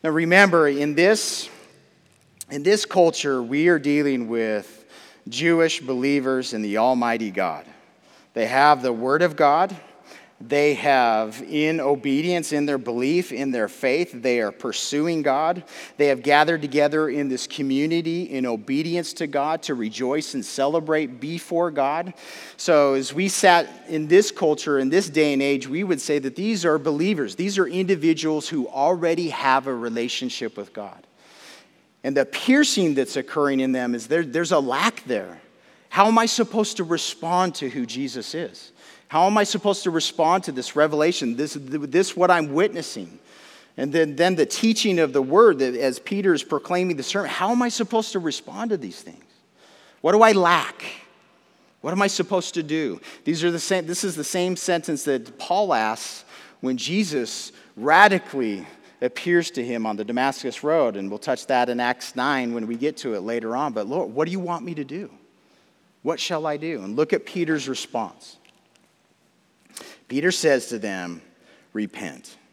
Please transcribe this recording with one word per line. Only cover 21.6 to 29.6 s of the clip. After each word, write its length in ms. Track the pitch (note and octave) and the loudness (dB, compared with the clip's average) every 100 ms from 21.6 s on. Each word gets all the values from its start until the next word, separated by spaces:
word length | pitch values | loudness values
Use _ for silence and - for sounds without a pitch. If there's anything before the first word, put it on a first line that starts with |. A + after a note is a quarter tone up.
| F3 | -2
God. 460 | D3 C3+ D#3 F3+ - - - - - | 0 -2 -2 -6 -10 -18 -18 -20 -8
So 380 | - D#3 C#3+ C3+ | 2 4 6 2
as 180 | C3 | -2
we 140 | C#3+ F#3+ | -2 -2
sat 420 | - F#3+ F3 - - - | 4 6 6 4 -8 -6
in 200 | D#3+ D3+ | -6 4
this 240 | F3+ G#3 | 4 4
culture, 480 | - E3 D3+ - C#3 | 0 0 0 0 0
in 100 | C3+ | 2
this 200 | E3+ F#3+ | 2 2
day 240 | D3 D3+ | 2 2
and 100 | C#3 | 2
age, 240 | C#3 C#3 C3+ | 0 0 -2
we 160 | D3+ | -6
would 180 | G3 D3+ | -2 -2
say 160 | - D3 | 0 -2
that 180 | C3+ B2+ | -2 -4
these 300 | G3+ A3 E3+ | -4 0 0
are 140 | D3+ | 0
believers. 560 | C#3+ D3 F3+ F#3+ A2+ - | 0 0 0 0 -4 -4
These 240 | F#3 G3 | -4 0
are 80 | E3 | 0
individuals 840 | F3+ F#3 F#3 D#3+ D#3+ D#3 D3+ D3 | 0 0 2 2 2 0 -2 -4
who 180 | D#3+ B2 | -4 -4
already 640 | C3+ D3 F3+ E3 E3 E3+ | 0 0 2 0 0 -4
have 380 | - C3+ C3 | -2 2 2